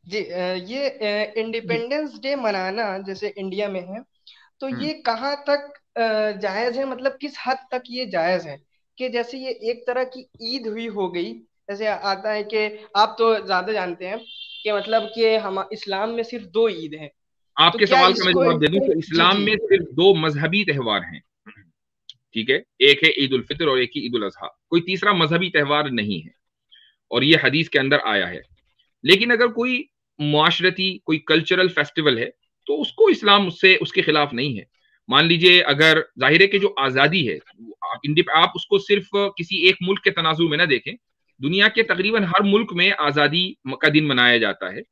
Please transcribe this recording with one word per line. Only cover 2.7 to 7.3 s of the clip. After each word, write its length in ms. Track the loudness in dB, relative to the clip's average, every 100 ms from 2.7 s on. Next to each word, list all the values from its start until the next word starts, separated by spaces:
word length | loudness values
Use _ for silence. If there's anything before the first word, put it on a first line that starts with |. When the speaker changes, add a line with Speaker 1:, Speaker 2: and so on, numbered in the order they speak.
| -4 -6 -6
Speaker 1:
जैसे 360 | -10 -10 -10 -8
India 300 | -8 -6 -6
में 180 | -6 -10
है, 140 | -16 -18 _ _ _ _ _
तो 60 | -10
Speaker 3:
हम्म। 140 | -6
Speaker 1:
ये 120 | -8
कहाँ 520 | -4 -4 -4 -4 -6 -2
तक, 220 | -4 -4 -20 _ -4
अ, 420 | -2 0 -2 -4
जायज 360 | -6 -4 -4 -4
है, 80 |
मतलब 340 | -8 -6 -6 -6
किस 160 | -14